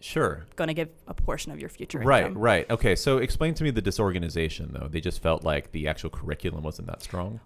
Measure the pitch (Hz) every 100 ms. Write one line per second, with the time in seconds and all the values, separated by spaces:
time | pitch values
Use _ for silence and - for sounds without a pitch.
0 | - - 110 76 - - 160 156 160 -
1 | - - - 156 156 151 - - - 135
2 | 123 123 - 104 117 90 - 113 110 87
3 | 143 135 - - 160 156 156 113 95 98
4 | 98 90 82 82 80 - 73 67 69 80
5 | 85 - 85 80 80 73 - 78 76 76
6 | 80 - 78 73 87 78 78 - 82 82
7 | - 90 92 113